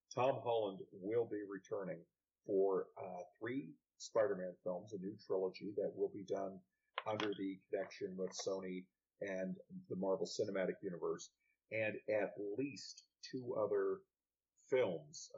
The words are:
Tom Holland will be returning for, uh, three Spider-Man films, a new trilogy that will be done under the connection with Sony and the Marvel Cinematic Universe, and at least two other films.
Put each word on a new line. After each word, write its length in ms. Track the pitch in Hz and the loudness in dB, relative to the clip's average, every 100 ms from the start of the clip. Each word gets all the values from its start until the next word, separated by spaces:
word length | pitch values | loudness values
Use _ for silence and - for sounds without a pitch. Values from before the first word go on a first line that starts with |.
| - | -8
Tom 260 | 120 131 135 | 0 2 2
Holland 380 | 120 117 104 95 98 | 2 2 2 -2 -10
will 320 | 101 95 117 104 | -8 0 2 2
be 180 | 104 | -2
returning 640 | 98 98 - 104 92 85 82 _ _ _ - | -4 -8 -4 -4 -4 -6 -10 _ _ _ 2
for, 420 | 98 98 92 - - | 6 6 6 2 -6
uh, 260 | 95 90 90 - | -8 -6 -10 -6
three 360 | 117 135 156 - _ - | -4 -4 -6 -14 _ -16
Spider-Man 560 | - 113 104 95 92 87 | 0 4 6 4 -2 -4
films, 300 | 90 90 82 | -4 -4 -4
a 40 | 104 | -6
new 180 | 95 110 | -6 -8
trilogy 560 | - 95 92 - 95 101 | 0 2 2 0 -6 0
that 180 | 95 95 | -2 0
will 140 | 98 | -2
be 140 | 104 | -2
done 360 | 92 98 95 95 - _ _ - 110 | -4 -2 -2 -6 -16 _ _ -8 -2
under 260 | 107 107 101 | 0 0 0
the 240 | 98 95 - | -4 -4 -4
connection 480 | 101 95 - 98 92 | -2 -2 -4 -6 -2
with 140 | 92 | -4
Sony 560 | - - 95 92 92 92 _ _ - | -2 -2 -2 -2 -6 -8 _ _ -8
and 400 | 101 95 95 92 - 92 92 | -4 -2 -2 -4 -8 -12 -6
the 60 | 95 | -2
Marvel 300 | 95 95 - | 2 2 2
Cinematic 560 | - 104 98 92 92 | 0 0 2 0 0
Universe, 480 | 98 85 82 85 - _ _ _ - | -4 -2 -2 -2 -6 _ _ _ -6
and 300 | 110 107 101 - | 0 0 -2 2
at 240 | 107 95 - 104 110 | 2 2 -2 -4 -2
least 480 | 139 104 - - - _ | -2 -4 -12 -14 -18 _
two 320 | - 131 120 | -8 -6 -2
other 480 | 110 104 101 95 95 - _ _ _ _ _ - | 2 4 4 2 0 -6 _ _ _ _ _ 2
films. 580 | 127 110 82 - - - | 6 6 2 -6 -12 -10